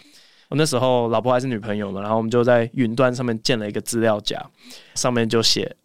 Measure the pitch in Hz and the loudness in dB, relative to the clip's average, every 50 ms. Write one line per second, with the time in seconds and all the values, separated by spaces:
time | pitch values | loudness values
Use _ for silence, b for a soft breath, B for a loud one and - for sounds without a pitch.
0 | b b b b b b b b b b 139 143 160 151 127 - 131 131 127 120 | b b b b b b b b b b 0 0 0 2 2 2 2 2 2 2
1 | 117 113 117 110 107 127 123 127 131 135 120 104 - 107 104 104 104 98 95 98 | 2 2 0 0 2 2 0 0 0 -2 -4 -6 -4 -6 -4 -4 -4 -6 -6 -8
2 | 101 107 110 113 113 113 120 120 120 123 123 117 117 117 - 135 127 110 117 135 | -4 -2 0 0 0 2 2 2 4 4 4 4 2 0 -2 -2 -2 0 2 2
3 | 131 127 123 131 123 120 113 110 - - 127 110 104 104 104 110 - - 117 113 | 0 0 0 -2 -2 -4 -4 -2 -2 -2 -2 -2 -4 -6 -6 -6 -6 -4 -2 0
4 | 113 113 107 104 104 - - - - - B B B B B B B B B - | 2 2 0 0 -2 -6 -8 -8 -10 -14 B B B B B B B B B -4
5 | - 127 120 117 117 110 117 113 110 - - 104 - - - - | -2 0 0 0 0 2 2 2 2 2 0 0 -2 -6 -10 -10